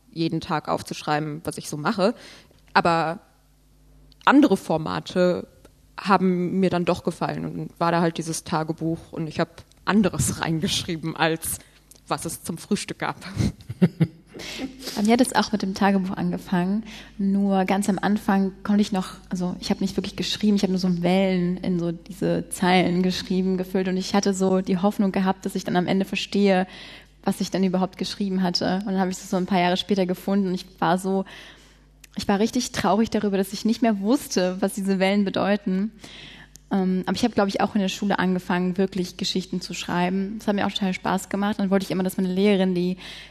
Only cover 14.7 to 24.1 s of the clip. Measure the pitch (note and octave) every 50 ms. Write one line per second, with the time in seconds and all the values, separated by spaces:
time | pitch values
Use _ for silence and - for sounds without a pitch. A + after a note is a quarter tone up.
14.7 | - - - - - - G3+ G#3+ A#3 B3 C4 - - - G3+ - - G3+ - F#3+
15.7 | F#3+ - G3+ G3 G3 G3 F#3 F#3+ G3 - F3 F3 F3 F3 - - - F3 F3 F#3
16.7 | G3+ A3 A3 - - - - - - - G3 G3 G3 G3 G3+ G3 G3 F#3+ F#3 F#3+
17.7 | G3 G3 G3+ - G3+ - - F#3 G#3 G#3+ - - G3 G3 G3 F#3+ F#3 - - -
18.7 | G#3 G#3 G#3+ - G3+ F#3 F#3+ - - - - - - F3+ F3+ F3+ F#3 - - -
19.7 | G3+ - F#3+ F#3+ - - F#3 G3 - - F#3 - - - - G#3 G3+ G3+ G3+ F3+
20.7 | F#3 F#3 F#3 F#3 F3+ E3+ F3 F3 F#3 F#3+ G3 F#3+ F#3 F3+ F3 F3 F3+ F3+ - -
21.7 | F#3 E3+ E3+ E3+ E3 E3+ - - F#3 - F3 E3 E3+ E3+ E3+ - - - F#3+ F3+
22.7 | F#3 F#3 F3 F3 F3 F3+ F#3 F#3 F3+ - - - F#3 F#3 F#3 F#3+ F#3 F#3 F#3 F#3
23.7 | F#3 F#3+ F#3 F#3 F#3 F#3 F#3 -